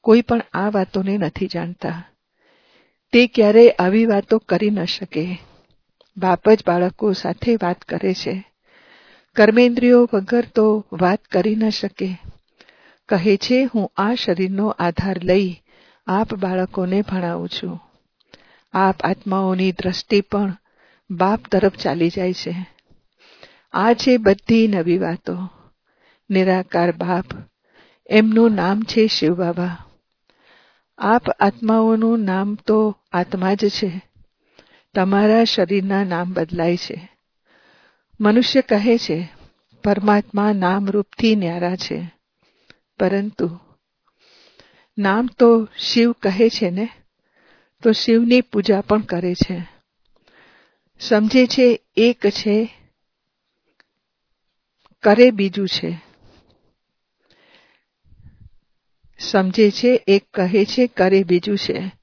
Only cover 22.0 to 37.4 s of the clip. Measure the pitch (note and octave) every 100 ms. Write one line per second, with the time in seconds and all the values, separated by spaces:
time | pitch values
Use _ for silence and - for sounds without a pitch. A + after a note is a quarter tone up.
22 | E3+ G3 F3+ F3+ - F3 F#3 _ _ _
23 | _ _ _ _ - _ _ - G#3+ A#3+
24 | - B3 G#3 G3 - A3+ A3+ G3 E3 F3
25 | E3 F3 - F3 F#3 _ _ _ _ _
26 | _ _ _ F#3+ F#3 F#3 F3+ F3 F3 E3
27 | E3+ F3+ - - - _ _ _ _ _
28 | - G#3+ A3 A3 A#3 G#3 F#3 G#3 A3 A#3
29 | A3 - D#3 F3 F3 E3+ F3+ E3+ - _
30 | _ _ _ _ _ _ _ _ _ _
31 | G3 A#3 - - G3 - A3 A3 A3+ A3
32 | A3+ A#3 G3+ F#3+ G3+ G#3 - G#3+ G#3+ G3
33 | _ F3+ F3+ F#3+ F#3 G3+ G3+ - G3 F3
34 | _ _ _ _ _ _ _ _ _ -
35 | F#3 G3+ G#3+ A3+ A3+ - F3 G3+ F#3+ G3
36 | G3 E3+ F3+ F3+ D#3+ E3+ E3+ F3 - E3+
37 | F3+ _ _ _